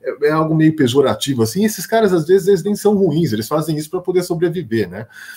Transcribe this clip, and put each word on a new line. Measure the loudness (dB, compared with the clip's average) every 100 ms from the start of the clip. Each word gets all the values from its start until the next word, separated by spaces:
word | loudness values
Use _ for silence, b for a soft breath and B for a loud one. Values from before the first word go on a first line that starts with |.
é, | -8 -2 0
é |
algo | 2 0 4
meio | 4 4
pejorativo, | 2 4 2 0 -4 0
assim. | 0 0 -2
Esses | -2 -2
caras, | 0 2
às | 0 2
vezes, | 2 4
eles | 0
nem | 0 0
são | 0 2
ruins, | 2 0 0
eles | -2 -2
fazem | -4 -2 -6
isso | -4
pra | -8
poder | -2 -2
sobreviver, | -2 -2 -2 -4 -4 -4 -4
né? | -8 -14 B B